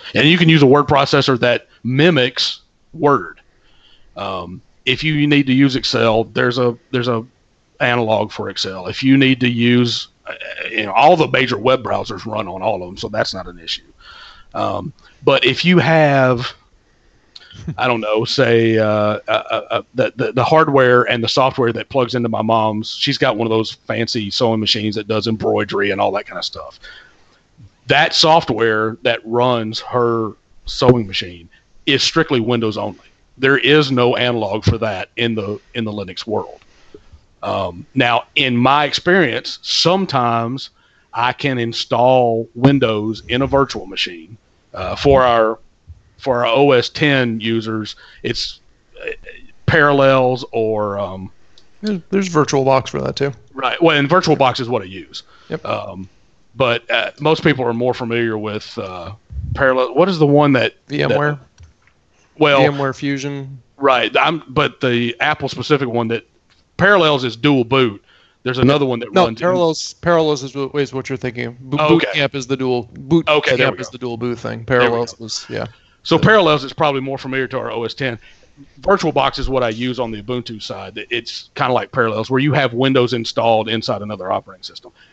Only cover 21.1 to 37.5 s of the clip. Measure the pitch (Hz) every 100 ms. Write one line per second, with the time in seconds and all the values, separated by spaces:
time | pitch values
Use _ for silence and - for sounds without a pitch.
21.1 | 123 113 - 135 - 120 113 107 139 123
22.1 | 120 117 107 110 113 110 107 110 - -
23.1 | 131 135 117 113 110 110 - - 113 117
24.1 | 117 104 - 120 113 104 120 107 104 104
25.1 | 110 107 110 110 104 101 101 104 98 101
26.1 | 98 - 92 - - 69 - - - -
27.1 | _ _ _ _ _ 107 _ - 135 165
28.1 | - 165 160 - 110 117 107 110 113 127
29.1 | 117 110 117 123 120 110 113 - 123 120
30.1 | 117 110 104 _ - - - 127 123 101
31.1 | 92 92 87 85 _ _ - - 139 -
32.1 | - 160 135 113 120 110 104 104 95 _
33.1 | _ _ _ 135 135 123 151 139 127 120
34.1 | 123 123 120 104 107 - 113 110 95 101
35.1 | - 117 110 98 104 - 123 110 104 95
36.1 | 90 - 104 87 - _ _ _ - _
37.1 | - _ _ 101